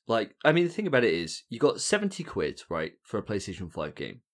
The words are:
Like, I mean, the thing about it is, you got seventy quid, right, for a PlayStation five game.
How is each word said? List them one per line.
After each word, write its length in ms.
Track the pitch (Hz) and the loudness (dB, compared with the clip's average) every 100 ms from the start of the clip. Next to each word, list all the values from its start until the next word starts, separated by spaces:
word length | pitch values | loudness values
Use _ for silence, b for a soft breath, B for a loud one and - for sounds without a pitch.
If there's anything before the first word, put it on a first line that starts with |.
| - | -2
Like, 280 | 113 104 _ | 0 0 _
I 80 | 151 | 4
mean, 120 | 170 | 4
the 60 | 170 | 2
thing 160 | 190 196 | -2 2
about 180 | 131 | 4
it 100 | 113 | 4
is, 300 | 82 82 - - | 2 -2 -8 -12
you 100 | 113 | 2
got 220 | 143 - | 2 2
seventy 420 | - 208 190 - | 0 0 0 -4
quid, 380 | 156 - 76 - - | -6 -2 -2 -4 -6
right, 240 | 82 82 - | -4 -4 -8
for 140 | - 107 | -6 -6
a 60 | |
PlayStation 500 | - 101 101 92 85 | -4 -4 -4 -8 -8
five 220 | - 76 | -6 -8
game. 260 | - 62 - _ | -6 -10 -10 _